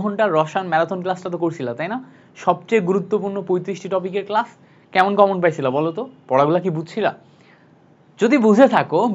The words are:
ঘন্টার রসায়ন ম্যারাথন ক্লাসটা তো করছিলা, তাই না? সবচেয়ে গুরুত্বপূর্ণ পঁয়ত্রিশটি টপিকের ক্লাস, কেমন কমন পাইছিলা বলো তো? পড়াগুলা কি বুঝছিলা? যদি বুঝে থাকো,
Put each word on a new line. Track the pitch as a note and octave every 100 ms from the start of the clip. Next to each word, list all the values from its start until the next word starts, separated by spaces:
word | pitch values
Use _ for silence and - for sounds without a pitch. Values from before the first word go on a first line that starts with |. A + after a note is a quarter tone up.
ঘন্টার | G#3 G3+ G#3 D#3
রসায়ন | D#3 F#3+ F#3
ম্যারাথন | D#3+ D#3+ F#3+
ক্লাসটা | F#3 F#3 F#3
তো | E3+
করছিলা, | E3+ D3+ B2 A#2+
তাই | E3+
না? | B3 - - _ - -
সবচেয়ে | F3 - A3+ F3
গুরুত্বপূর্ণ | G3 - G#3 G3 G3 F#3
পঁয়ত্রিশটি | F3+ F#3 F#3 F#3 F#3
টপিকের | F#3 G3 G3
ক্লাস, | A3 A#3 - _ _ _
কেমন | F#3 G3 G3+
কমন | G3 F#3+
পাইছিলা | F3 D#3 C3+ C#3
বলো | D#3+ E3
তো? | C4 - -
পড়াগুলা | C3 D3 F3
কি | F3+ D#3
বুঝছিলা? | D#3 A3+ F#3 - _ _ _ _ _ _ _ _ _ -
যদি | A3 C#4 G#3+
বুঝে | G#3 C4 F#3+
থাকো, | C3+ D#3+ A#3